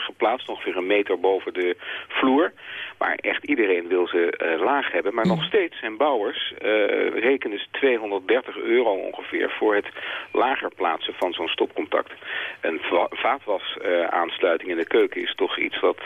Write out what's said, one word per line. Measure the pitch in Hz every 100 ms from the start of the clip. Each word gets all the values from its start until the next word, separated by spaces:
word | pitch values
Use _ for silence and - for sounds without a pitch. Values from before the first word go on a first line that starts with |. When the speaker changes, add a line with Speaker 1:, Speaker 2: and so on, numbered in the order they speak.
Speaker 1:
geplaatst... | - - 110 123 -
ongeveer | 98 95 90
een | 92
meter | 104 101 90
boven | 95 95 -
de | 90 90 90 - - -
vloer. | - 135 135 277 - - - - -
Maar | 87
echt | - - -
iedereen | - 143 101 87 85
wil | 90 85
ze, | 90 85
eh, | - 82 80
laag | 101 139 -
hebben. | 87 85
Maar | 117 110
Speaker 2:
Mm. |
Speaker 1:
nog | 82
steeds | - 214 170 -
zijn | 117 110
bouwers, | 151 123 104 - - -
eh, | 104 107 101 101 92
rekenen | - 120 135 120 101
ze | -
tweehonderddertig | - 135 117 107 98 92 120 123 98
euro | 117 123 113
ongeveer... | 95 90 90 92 90 90 -
voor | 110
het | 104 - - - - -
lager | 104 120 135 92 -
plaatsen | 87 80 -
van | 87 92
zo'n | - 82
stopcontact. | - - - 80 - - - - - - -
Een | - 78
va-, | - 87 107
vaatwas, | 85 117 139 107 95 - -
eh, | 98 87
aansluiting | 85 87 82 - 92 82 90
in | 85
de | 82
keuken | 117 101 90
is | 87
toch | - 90 -
iets | 85 -
wat, | 101 -